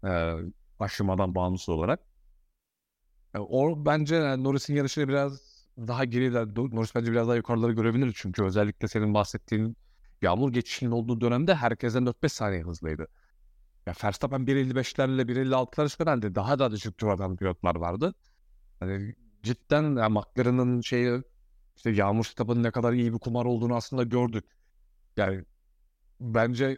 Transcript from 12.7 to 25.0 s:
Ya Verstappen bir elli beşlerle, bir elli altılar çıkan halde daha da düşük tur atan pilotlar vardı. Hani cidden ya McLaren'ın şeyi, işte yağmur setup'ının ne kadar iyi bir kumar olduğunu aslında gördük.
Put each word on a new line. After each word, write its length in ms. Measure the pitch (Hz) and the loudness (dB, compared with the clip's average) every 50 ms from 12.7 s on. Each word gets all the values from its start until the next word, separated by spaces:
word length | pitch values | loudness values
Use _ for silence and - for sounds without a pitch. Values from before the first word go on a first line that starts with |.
| 82 - 82 78 78 80 78 - _ _ _ _ _ _ _ - _ _ - _ _ _ - | -8 -8 -6 -6 -6 -6 -8 -12 _ _ _ _ _ _ _ -20 _ _ -20 _ _ _ -12
Ya 80 | - - - - | -12 -8 -6 -4
Verstappen 440 | 104 98 - - 127 135 131 127 | -4 -4 -2 -4 -4 -2 -2 0
bir 80 | 131 135 | 0 2
elli 200 | 139 131 131 127 | 2 2 0 0
beşlerle, 520 | 131 123 - - - 135 131 131 131 127 | -2 -4 -4 -2 -2 0 0 0 0 0
bir 80 | 117 120 | 0 0
elli 200 | 131 135 131 131 | 0 0 2 2
altılar 320 | 131 123 - - - 151 | 0 0 0 -2 -2 -2
çıkan 180 | 143 - - 160 | 0 -2 -2 0
halde 300 | 160 143 120 107 101 90 | 2 2 2 0 -2 -2
daha 240 | 104 98 120 143 131 | -2 0 0 2 2
da 120 | 139 117 | 2 0
düşük 260 | 107 101 - 107 - | 0 -2 -6 -8 -6
tur 100 | - 110 | -2 0
atan 280 | 107 98 90 98 92 92 | 0 0 0 -2 -4 -4
pilotlar 400 | 90 98 92 87 - - 87 82 | -2 -2 -2 -2 0 0 0 0
vardı. 380 | 82 85 85 90 107 151 190 185 _ _ _ _ _ _ _ - - - - - - | 0 -2 -4 -2 -2 -2 -2 -2 _ _ _ _ _ _ _ -20 -20 -20 -20 -14 -8
Hani 360 | 92 95 98 98 101 107 123 - - - _ _ - | -6 -6 -4 -4 -6 -8 -12 -14 -20 -20 _ _ -4
cidden 520 | 110 123 - _ - 147 151 156 151 139 | -4 -4 -4 _ 2 2 2 4 2 2
ya 140 | 120 110 110 | 2 2 4
McLaren'ın 720 | 107 104 - - - 123 120 120 123 127 123 123 123 120 | 2 2 0 -2 -2 0 2 2 4 2 2 2 0 0
şeyi, 420 | 117 - 131 120 120 123 120 127 131 - _ _ _ _ _ _ _ _ _ | 0 0 0 2 2 2 0 -2 -4 -8 _ _ _ _ _ _ _ _ _
işte 140 | - - 117 | -4 -2 0
yağmur 340 | 107 101 98 101 104 113 110 | 2 4 4 4 4 2 0
setup'ının 400 | - - - 117 113 120 120 117 | -2 -2 -4 -2 0 0 2 0
ne 80 | 117 | 0
kadar 220 | - 123 117 120 120 | 0 0 0 2 2
iyi 200 | 123 120 117 113 | 2 2 0 0
bir 60 | 113 | -2
kumar 260 | - 120 117 123 120 | -4 -4 -2 -2 0
olduğunu 300 | 123 120 110 120 120 120 | 0 0 0 0 0 0
aslında 280 | 117 - - 135 127 123 | -2 -4 -4 -2 -2 0
gördük. 420 | 113 120 123 123 117 113 104 - _ _ _ _ _ _ _ _ _ _ _ | 2 2 2 2 2 0 -4 -6 _ _ _ _ _ _ _ _ _ _ _